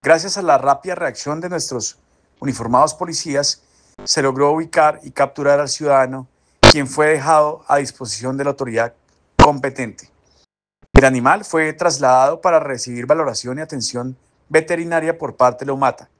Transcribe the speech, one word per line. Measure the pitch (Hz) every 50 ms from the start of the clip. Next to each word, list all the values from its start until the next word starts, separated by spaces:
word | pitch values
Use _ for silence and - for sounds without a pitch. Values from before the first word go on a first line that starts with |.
| -
Gracias | 143 160 165 165 196 185
a | 202 185
la | 165 147 131
rápida | 131 143 139 139 - 185 180
reacción | 175 175 143 123 - - 147 151 160
de | 170 180
nuestros | 180 160 - - 135 120 104 - - _ _ _ _ _ _ _ _ _
uniformados | - 139 131 - 120 113 120 127 143 160 160
policías, | - 185 170 165 - - 160 143 139 143 - - _ _ _ _ _ _ _ _ - -
se | - - -
logró | 139 135 127 131 143 143 151
ubicar | 160 165 160 - 165 156 151 151 - -
y | 147
capturar | - - 139 135 - - 143 139 143 143
al | 147 139
ciudadano, | - - 156 147 139 135 131 127 131 135 127 _ _ _ _ _ _ _
quien | - - - 156 139
fue | 131 131 151 151 151
dejado | 160 147 135 151 165 151 151 151 156 - _
a | - 143 143
disposición | 143 139 - _ 131 117 - - 120 127 131
de | 139 139
la | 143
autoridad | 135 - 139 123 113 113 113 117 _ _ _ _ _ _ _ _ _ - -
competente. | - 143 139 131 139 131 - 127 110 95 - - _ _ _ _ _ _ _ _ _ _ _ _ _ _ _ _ _ _
El | - 131
animal | 135 131 123 120 135 160 208 202
fue | - - 160 156 156 151
trasladado | 151 175 170 151 139 143 127 127 127 131 139 160 165 -
para | 185 170 160
recibir | 151 143 135 120 - 127 120 120 120
valoración | 127 147 165 156 139 117 - - 123 131
y | 143 156
atención | 156 156 135 113 - - 123 120 131 131 _ _ _ _ _ _ _
veterinaria | 143 156 160 165 175 165 170 170 170 165 156 160 160
por | 160 156 147 143
parte | _ 131 123 123 - -
de | 139
la | 139
umata. | 135 135 131 120 - - _ _ _